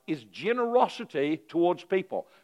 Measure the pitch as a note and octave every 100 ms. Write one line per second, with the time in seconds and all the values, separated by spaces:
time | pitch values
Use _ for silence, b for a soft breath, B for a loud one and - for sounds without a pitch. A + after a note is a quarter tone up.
0 | - D#3 G#2 - F3+ B3 A#3 A#3+ G3 -
1 | A3 D3 C#3+ D#3 - E3 F3 E3+ - F#3+
2 | F#3 G2 - b